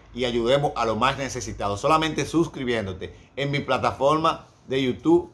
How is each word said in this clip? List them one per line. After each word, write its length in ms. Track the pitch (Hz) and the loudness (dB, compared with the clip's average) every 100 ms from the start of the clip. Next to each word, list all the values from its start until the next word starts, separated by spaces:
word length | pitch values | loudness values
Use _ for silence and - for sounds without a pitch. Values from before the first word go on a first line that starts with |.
| - | -12
y 120 | 117 123 | -4 -2
ayudemos 480 | 117 113 139 143 139 | 0 2 2 2 0
a 100 | 113 | -2
los 120 | 110 | 2
más 200 | 127 135 | 0 0
necesitados. 600 | 131 123 107 101 104 101 | -4 -8 -8 -6 -4 -2
Solamente 460 | 139 156 160 147 139 | 2 2 2 -2 -2
suscribiéndote 880 | 156 160 - 123 117 101 92 87 - - - | 0 0 -2 -2 -2 -2 -6 -12 -14 -14 -6
en 120 | 139 | -4
mi 100 | 143 | -2
plataforma 880 | 104 123 120 107 139 156 160 156 - _ - | -2 0 0 0 2 2 2 -2 -8 _ -6
de 160 | 135 | -2
YouTube, 480 | 131 117 156 170 - | -2 0 4 4 2